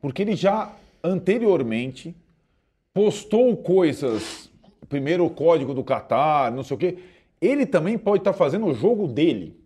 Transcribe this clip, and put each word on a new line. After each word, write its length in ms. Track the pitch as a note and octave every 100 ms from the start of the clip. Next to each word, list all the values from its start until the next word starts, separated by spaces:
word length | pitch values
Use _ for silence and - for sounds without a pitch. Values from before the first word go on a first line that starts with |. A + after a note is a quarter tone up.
porque 220 | C#3+ B2+
ele 120 | G3+ F3
já 400 | F#3+ G#3+ G3+ - _ _
anteriormente 1120 | E3+ F#3 F3+ A#3 A3+ F3 A#2+ A2+ B2+ C3 E3 E3+ _ _ _ _ _ _ _
postou 640 | - G#3 - - G#3+ B3+ G#3
coisas, 960 | - F#3 E3+ B2+ C3+ A2 - - - _ _ _ -
primeiro 340 | C#3+ C3+ F3
o 60 | E3+
código 460 | - D#3+ E3 C3 C3+
do 80 |
Catar, 680 | - A#2+ - A#2 D#3 D3+ B2+
não 120 | B2
sei 120 | B2+ B2
o 40 |
quê, 180 | F3 - - _ _ _
ele 280 | F#3 C#4+ C4
também 320 | F3 D#3+ A3+
pode 240 | - G3+
tá 100 | G3
fazendo 320 | - D#3 F3 A3
o 80 |
jogo 340 | A#2+ D#3+ A#3 F3+
dele 480 | A#2+ D#3+ A2+ D#2+ -